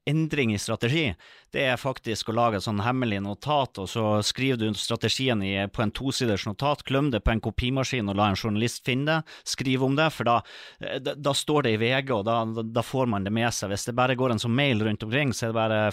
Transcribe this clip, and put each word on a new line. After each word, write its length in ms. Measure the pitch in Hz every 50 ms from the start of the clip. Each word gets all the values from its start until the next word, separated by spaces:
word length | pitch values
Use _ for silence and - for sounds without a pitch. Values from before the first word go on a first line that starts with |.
| _
endring 480 | 143 147 156 160 151 156 143 131 110
i 80 | 104 98
strategi. 540 | - - 110 - 123 117 143 170 156 113 87 - - - - - _ _
Det 120 | - 135
er 160 | 139 131 123 -
faktisk 480 | - 139 127 - - 117 107 - - -
å 60 | 110
lage 240 | 117 120 117 107 95
et 60 | -
sånn 180 | 113 104 101
hemmelig 400 | 101 120 131 131 127 113 101 98
notat, 560 | 98 101 104 - - 139 151 143 131 - - 101
og 80 | 95 90
så 300 | - 117 110 107 104 104 104
skriver 320 | - - 127 131 135 131 117
du 160 | 110 110 104
strategien 640 | - - - 117 - - 110 - - 135 131 117 104
i, 260 | 95 95 98 98 98 98
på 100 | - -
en 120 | 113 104 -
tosiders 500 | - 127 135 - - 131 117 101 92 -
notat, 380 | 110 104 - 135 147 147 - -
glem 280 | - 131 139 147 147
det 100 | 117 104 -
på 60 | -
en 100 | 113 110
kopimaskin 680 | - 113 - - 127 123 135 135 127 - 135 123 104 101
og 60 | 98 98
la 80 | 107 104
en 80 | 95
journalist 480 | - - 117 101 104 117 120 - - -
finne 220 | 139 123 131 143
det, 260 | 151 160 160 156 - - - -
skriv 380 | - - - 123 131 131 127 135
om 80 | 131 139
det, 140 | 151 160 156
for 120 | - - 113
da, 180 | 117 120 110 - - - - - - - _
eh, 180 | - - - 131
da, 160 | 131 143 143
da 180 | 143 139 143
står 300 | 139 - - - 151 147
det 100 | 135 117
i 80 | 110 107
V 220 | 113 120 131 135
G, 100 | 135 131
og 140 | 123 101 98
da, 180 | 113 117 117 113
da, 220 | 113 113 113 113 113 113
da 80 | 120
får 260 | 113 - - 131 131 120
man 160 | 104 101 95
det 80 | 101
med 160 | 110 113 117 117 -
seg. 160 | - 110 95
Hvis 160 | 101 98 -
det 100 | 123 120
bare 220 | 123 127 127 127 123
går 160 | 131 127 117
en 100 | 107 -
sånn 100 | 117 117
mail 300 | 135 143 139 123 104 107
rundt 240 | 110 107 - 110 110
omkring, 240 | 117 143 147 135
så 140 | 113 - 120
er 80 | 113 113
det 60 | 113
bare 180 | 110 113 110 107 107 104